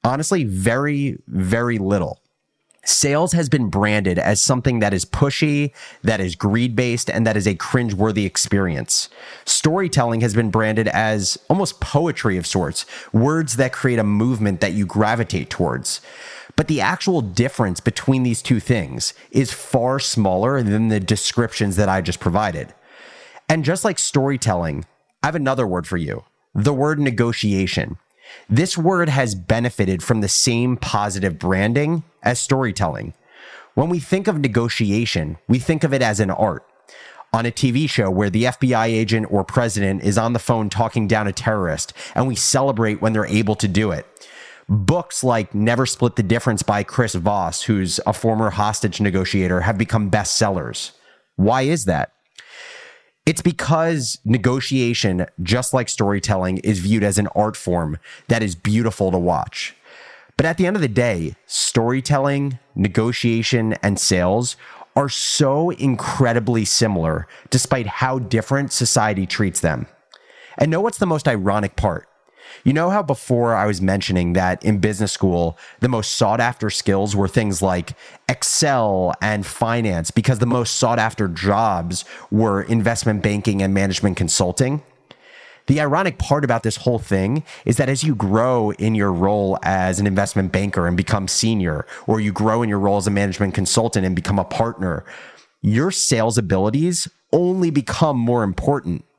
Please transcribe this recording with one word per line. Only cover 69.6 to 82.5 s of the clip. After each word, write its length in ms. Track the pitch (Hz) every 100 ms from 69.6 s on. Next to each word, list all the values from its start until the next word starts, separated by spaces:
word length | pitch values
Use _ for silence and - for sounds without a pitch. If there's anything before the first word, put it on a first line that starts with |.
| 82 67 - _ _ - _ - - -
And 140 | 156
know 100 | 160
what's 160 | 220 -
the 80 | 190
most 220 | 156 151
ironic 480 | 113 95 101 101 -
part? 320 | 101 82 - _ _ _ - - -
You 80 |
know 160 | 147 175
how 120 | 202
before 540 | 160 135 - 123 120 110
I 100 | 104
was 160 | 95
mentioning 520 | 95 98 - 92 87
that 300 | 87 92 90
in 160 | - 104
business 320 | 104 101 104
school, 460 | - 95 87 82 82 - -
the 80 | 127
most 240 | 120 101
sought 300 | - 107 113
after 280 | 120 120 107
skills 460 | - - 98 101 101
were 140 | 98
things 320 | - 107 90
like 320 | 98 90 85 - - - -
Excel 840 | 127 - - 151 135 110 95 90 -
and 240 | 104 104 95
finance, 640 | - 117 117 110 87 82
because 280 | - 110 120
the 60 | 120
most 300 | 123 117 -
sought 240 | 120 120
after 280 | 110 - 101
jobs 760 | 82 95 101 113 90 85 87 - - -
were 320 | 104 110